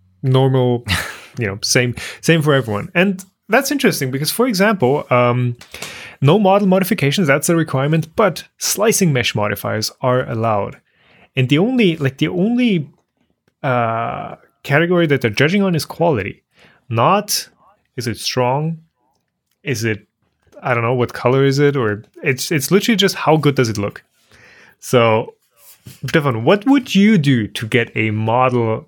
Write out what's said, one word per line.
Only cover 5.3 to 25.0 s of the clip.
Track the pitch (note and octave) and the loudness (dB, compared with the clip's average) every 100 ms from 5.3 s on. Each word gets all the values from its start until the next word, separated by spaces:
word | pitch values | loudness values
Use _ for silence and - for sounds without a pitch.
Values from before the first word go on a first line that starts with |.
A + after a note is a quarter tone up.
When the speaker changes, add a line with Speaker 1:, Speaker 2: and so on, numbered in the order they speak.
| B2 B2 A#2+ - - - - - - | 2 -2 -4 -12 -16 -16 -16 -18 -2
Speaker 1:
no | C3+ F#3+ | 2 4
model | F#3+ G3 G3+ | 4 4 4
modifications, | F#3 F#3+ F#3+ C#3 D3 D#3 | 2 0 -2 -2 0 2
that's | C#3+ - | 2 2
a | E3 | 0
requirement, | D#3 C3+ C#3 D#3+ D#3 - | 0 -2 0 0 -2 0
but | G#3+ - - - | 0 -2 -12 -8
slicing | - - A3+ - F3+ | -6 -2 0 2 2
mesh | C3 A#2 | 0 -2
modifiers | A2 G#2 G#2+ A2 G#2+ G#2+ - | -2 -2 -4 -4 -4 -6 -4
are | B2+ B2+ C3 | -2 0 -2
allowed. | A#2+ A2+ G#2+ G#2 - _ _ _ _ _ - | -4 -2 -2 -4 -10 _ _ _ _ _ -2
And | B2 | 0
the | C#3+ | 2
only, | G#3+ C4 G3+ D#3 | 2 2 2 0
like, | C3+ - | -4 -2
the | D3+ | -4
only, | F3+ G3+ A#3+ B3 F3+ C#3 _ _ _ _ _ _ _ | -2 0 0 0 0 -4 _ _ _ _ _ _ _
uh, | C#3+ B2 A2+ A2+ A#2 - - - _ _ | -4 -2 -2 -2 -4 -6 -10 -16 _ _
category | - C#3 E3+ F3 E3+ | -2 0 2 2 2
that | C#3 | 0
they're | A#2 | 0
judging | G#2 C#3+ G3+ | 0 0 2
on | G3 E3 | 0 -2
is | - | -4
quality. | - E3+ B2 G2 - _ _ - _ - | -2 0 0 -4 -12 _ _ -20 _ -6
Not, | A#2 C3 G3 G3+ - - _ _ _ _ - | 0 2 2 0 -6 -6 _ _ _ _ -8
is | A#2+ | -8
it | G#2 | -6
strong? | - - B2 C3+ D#3 E3 - _ _ _ _ _ _ _ | -6 -2 0 0 -2 -6 -14 _ _ _ _ _ _ _
Is | - A#2 | -6 -2
it, | A2+ G#2+ _ _ _ _ _ - | -2 -4 _ _ _ _ _ -8
I | D#3 | -2
don't | A#2 | 0
know, | A#2 | 0
what | B2+ A#2+ | 0 -2
color | - B2 C3+ C#3 | -2 0 2 2
is | C#3 | 2
it? | C#3+ C#3 | 2 0
Or | A2+ G#2 - - | -2 -4 -10 -8
it's, | A#3 C3 - | -4 -4 -2
it's | D#3+ - | -2 2
literally | F#3+ G3+ G#3+ | 0 2 2
just | F#3+ - | 0 0
how | - D#3 | 2 2
good | D3 C#3 | 2 2
does | A#2+ | 0
it | G#2+ | -2
look. | G2+ - _ _ _ _ - - - _ | -6 -8 _ _ _ _ -20 -20 -20 _
So, | - B2+ | -2 2